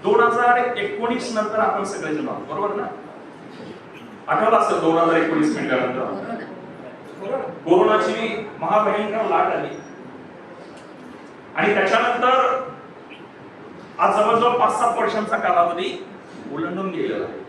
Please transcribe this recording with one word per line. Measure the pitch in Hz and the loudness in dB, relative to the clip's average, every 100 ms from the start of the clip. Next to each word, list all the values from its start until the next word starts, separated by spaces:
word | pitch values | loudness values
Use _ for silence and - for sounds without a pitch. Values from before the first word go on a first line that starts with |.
दोन | 202 214 | 6 6
हजार | 233 233 240 247 247 214 | 6 4 4 4 4 -2
एकोणीस | - 208 233 247 - 220 | -4 -2 -2 -2 -2 -2
नंतर | 208 220 | 0 2
आपण | - 196 | 2 0
सगळेजण | 190 - 156 151 - | -2 -4 -4 -4 -4
आहोत, | - - | -6 -8
बरोबर | 196 208 208 | -4 -2 -2
ना? | - - - - - - - - - - - - 117 104 - | -6 -8 -14 -16 -18 -18 -18 -16 -14 -14 -16 -18 -18 -14 -2
आठवलं | 180 220 226 | 2 4 4
असेल | 175 170 | 4 2
दोन | 160 165 | 4 4
हजार | 170 160 | 4 4
एकोणीस | - 160 151 | 4 2 2
म्हटल्यानंतर. | - - 131 131 127 - - - 233 - - - - - - - - 196 262 - - 165 | 0 0 0 0 -2 -4 -6 -8 -10 -10 -14 -14 -16 -16 -16 -16 -12 -6 -4 -4 -8 4
कोरोनाची | 185 208 214 - 226 226 208 214 - | 6 8 6 2 0 -2 -4 -8 -6
महाभयंकर | 160 214 208 208 214 226 - | 2 4 4 2 0 -2 0
लाट | 160 - | 2 2
आली | - - - - - - - - - - - - - - - - - - - - - | 0 -4 -8 -14 -16 -18 -16 -18 -18 -18 -18 -18 -18 -18 -18 -18 -18 -18 -20 -12 -2
आणि | 202 | 2
त्याच्यानंतर | 202 190 226 240 240 247 262 254 254 262 - - - - - - - - - - - - - | 2 4 4 2 2 4 4 4 0 -4 -12 -16 -18 -18 -18 -18 -18 -20 -18 -18 -18 -16 0
आज | 175 196 | 2 4
जवळजवळ | 214 226 240 240 | 4 4 4 4
पाच | - - | 2 2
सात | 240 233 | 0 2
वर्षांचा | 208 214 208 202 | 0 0 -2 0
कालावधी | 185 175 170 170 190 - - - - - - | 2 4 2 2 -4 -6 -10 -16 -18 -16 -10
ओलांडून | 143 165 180 190 | -6 -4 -4 -4
गेलेला | 160 - - 143 | -2 -2 -2 -4
आहे. | - | -8